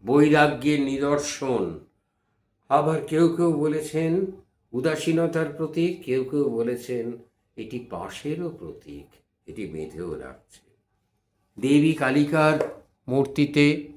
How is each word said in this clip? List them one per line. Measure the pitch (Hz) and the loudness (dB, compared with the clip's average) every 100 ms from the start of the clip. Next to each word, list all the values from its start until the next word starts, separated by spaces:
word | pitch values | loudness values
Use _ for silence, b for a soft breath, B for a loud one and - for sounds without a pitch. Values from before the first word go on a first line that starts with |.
| 101 | 2
বৈরাগ্যের | 143 151 151 147 120 147 147 | 6 6 6 4 2 0 0
নিদর্শন। | 135 135 143 147 - - 135 117 90 78 - _ _ _ _ _ _ _ _ | 0 -2 0 0 -2 -6 -2 -2 -2 -8 -16 _ _ _ _ _ _ _ _
আবার | 143 151 160 | 2 2 -2
কেউ | - 156 165 | -2 2 4
কেউ | 170 170 | 4 0
বলেছেন | 151 151 151 151 156 160 175 190 - _ _ _ | 2 0 -2 -4 -2 0 0 -2 -8 _ _ _
উদাসীনতার | 123 147 156 - 165 165 165 156 - | -4 -2 -2 0 2 2 0 -4 -4
প্রতীক, | 156 165 170 180 | -6 -2 -2 -2
কেউ | - 131 | -2 -2
কেউ | 131 147 131 | 0 0 0
বলেছেন | 117 117 123 - 123 117 120 - _ _ - | 0 -2 -4 -6 -6 -6 -10 -16 _ _ -16
এটি | 113 123 120 | -12 -10 -10
পাশেরও | 90 95 - 147 160 170 | -10 -10 -10 -8 -6 -6
প্রতীক, | - - - - 143 - _ _ _ - | -10 -14 -16 -16 -18 -20 _ _ _ -18
এটি | - 92 | -12 -10
বেঁধেও | 78 78 78 87 69 | -8 -10 -10 -10 -10
রাখছে। | 65 65 _ - _ _ _ _ _ _ _ _ _ - | -12 -18 _ -20 _ _ _ _ _ _ _ _ _ -6
দেবী | 131 147 156 | 2 4 4
কালিকার | 156 131 135 147 160 156 156 - - _ _ - | 2 0 2 2 4 4 2 -2 -6 _ _ -4
মূর্তিতে | 131 135 - 147 147 147 147 - | 0 0 0 0 4 4 2 -6